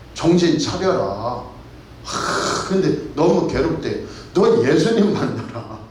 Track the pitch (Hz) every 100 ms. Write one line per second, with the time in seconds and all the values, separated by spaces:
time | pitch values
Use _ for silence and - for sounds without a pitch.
0 | - - 165 180 170 - - 180 190 175
1 | 175 107 117 120 - - - - - -
2 | - 113 - - - - - 190 156 151
3 | - 143 175 185 - 123 160 - 117 -
4 | - - - 180 226 - - 160 226 226
5 | 202 135 127 110 - 117 - 110 -